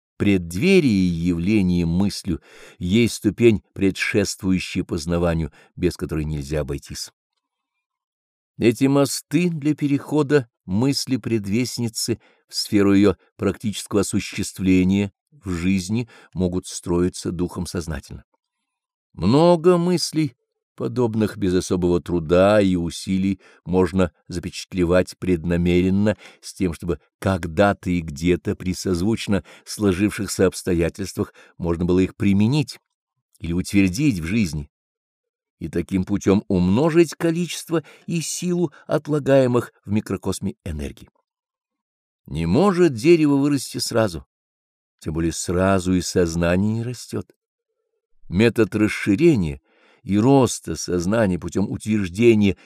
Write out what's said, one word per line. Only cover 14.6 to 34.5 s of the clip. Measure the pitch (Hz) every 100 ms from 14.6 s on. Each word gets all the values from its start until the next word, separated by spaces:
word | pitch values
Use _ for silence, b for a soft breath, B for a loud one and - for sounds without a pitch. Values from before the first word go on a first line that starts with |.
| 95 92 92 98 101 _ _
в | 147 98
жизни | 85 92 98 90 110 120 B B
могут | 80 92 90 -
строиться | - - 87 90 - 107
духом | 85 87 - 87
сознательно. | 95 80 73 - 73 - _ _ _ _ _ _ _ _
Много | - - 147 170 175 175 175
мыслей, | 175 175 - 156 151 - _ _ _ -
подобных | 127 120 117 110 107 104
без | 95
особого | 90 - 92 87 87
труда | - 87 78 90 98 107
и | 98 90
усилий, | 82 - - 95 95 95 b b 80
можно | 92 90 95 87 _ -
запечатлевать | 87 85 - - 92 85 90 92 -
преднамеренно | 90 87 85 87 87 87 92 98 104 98 B B
с | -
тем, | - 92
чтобы | 78 85 85 _ -
когда-то | 98 92 85 78 101 95 98
и | 90
где-то | 80 71 85 87 104 98
при | 90
созвучно | 85 95 87 98 113 - 98 - B -
сложившихся | - 104 87 104 - 95 - 92
обстоятельствах | - - 85 82 - 95 - 107 - b b
можно | 85 85
было | 87 90
их | 92 -
применить | 107 98 107 151 - - _ _ _ _ _ _
или | 82
утвердить | 87 87 98 95 90 151 92
в |
жизни, | 80 113 90